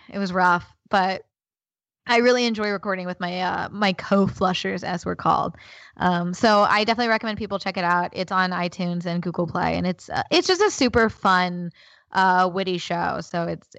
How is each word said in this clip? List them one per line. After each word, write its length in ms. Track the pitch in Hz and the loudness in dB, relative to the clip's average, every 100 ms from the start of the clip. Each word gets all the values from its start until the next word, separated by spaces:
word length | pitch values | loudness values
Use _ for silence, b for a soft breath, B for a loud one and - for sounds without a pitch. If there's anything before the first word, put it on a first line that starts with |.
| B | B
it 60 | 196 | -8
was 140 | 196 | -4
rough, 320 | 180 180 175 - _ _ | 2 2 2 -2 _ _
but 360 | 202 185 185 - _ _ _ _ _ _ _ - | 0 0 -4 -10 _ _ _ _ _ _ _ 0
I 100 | 233 | 4
really 280 | 240 247 240 | 4 4 0
enjoy 240 | 220 208 | -2 -4
recording 360 | 196 208 185 180 | -4 -4 -4 -6
with 140 | 180 | -6
my, 200 | 180 180 | -6 -2
uh, 280 | 185 175 - | -2 -2 -6
my 220 | 202 202 | 0 0
co-flushers, 880 | 185 - 202 196 - 180 180 190 190 | 0 2 2 2 2 0 0 -4 -6
as 220 | - 180 - | -6 -6 -6
we're 100 | 175 | -2
called. 400 | 165 147 160 - B B B - | 0 0 0 -8 B B B -4
Um, 360 | 180 175 175 | 0 0 -2
so 280 | 180 226 208 | 0 4 4
I 200 | 208 208 | 4 2
definitely 260 | 214 226 240 | 2 0 0
recommend 280 | 220 226 208 | 0 -2 -6
people 220 | 208 196 | -6 -6
check 180 | 196 190 | -6 -4
it 60 | 175 | 0
out. 240 | 175 175 | 0 0
It's 200 | - 180 | -4 -2
on 180 | 185 185 | 0 0
iTunes 540 | 180 175 - 175 175 175 | -2 -4 -4 -4 -4 -4
and 160 | 170 | -4
Google 260 | 175 170 170 | -4 -4 -4
Play, 280 | 175 165 165 | -2 0 0
and 100 | 175 | -2
it's, 220 | 180 - | -4 -6
uh, 140 | - - | -6 0
it's 180 | 330 359 | 2 2
just 120 | 370 | 2
a 80 | 415 | 2
super 400 | - 254 233 220 | 2 2 4 2
fun, 640 | - 196 180 180 175 175 b b b b | 0 2 2 2 -4 -8 b b b b
uh, 380 | - 190 180 185 | 2 4 4 2
witty 240 | 180 190 180 | 0 -2 -4
show. 420 | - 175 175 - | -4 -2 -2 -4
So 220 | 165 175 | -6 -6
it's, 260 | 170 165 _ | -4 -6 _